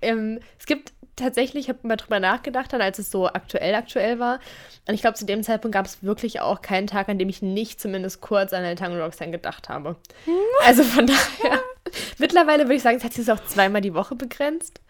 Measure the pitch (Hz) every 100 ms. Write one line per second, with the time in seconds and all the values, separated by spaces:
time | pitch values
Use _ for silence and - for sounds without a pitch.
0 | 220 226 220 226 - - - 285 - -
1 | - - 254 254 269 294 262 254 233 220
2 | - 208 185 247 285 247 262 262 196 190
3 | 196 196 180 185 - - 170 208 226 254
4 | 208 240 240 240 - - - - - 208
5 | 233 226 202 202 214 220 226 208 190 -
6 | 190 208 233 - - 180 - 190 202 202
7 | 196 202 190 190 190 190 220 - 208 190
8 | 185 - - 202 196 185 180 170 185 175
9 | 160 165 165 170 - - - 131 147 170
10 | - - - 349 415 523 - - 262 240
11 | 247 269 - - 349 294 508 508 - -
12 | - - 302 349 311 302 269 277 240 240
13 | 233 - 233 214 - 202 196 208 202 165
14 | 196 240 254 - 285 320 - - _